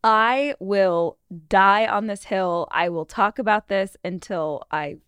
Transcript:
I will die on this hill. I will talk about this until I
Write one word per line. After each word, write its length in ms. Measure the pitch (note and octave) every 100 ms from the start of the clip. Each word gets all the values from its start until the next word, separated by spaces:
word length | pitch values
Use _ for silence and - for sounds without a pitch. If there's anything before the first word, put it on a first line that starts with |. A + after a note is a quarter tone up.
I 540 | A3+ A3 A3+ C4 C#4+ C4+
will 600 | F#3+ G3+ F#3+ E3+ E3+ - _ E3+ D#3
die 380 | G3 G3 G3+ A3
on 220 | G3+ G#3+
this 160 | G3+
hill. 420 | - F#3+ F3+ E3+ D#3
I 160 | - F3
will 180 | E3+ E3
talk 320 | - G3 D#4
about 300 | A3 G#3+ -
this 280 | G3 G3 -
until 600 | F3+ F3+ - F#3 D#3 C#3+ -
I 240 | D3+ D3 D3+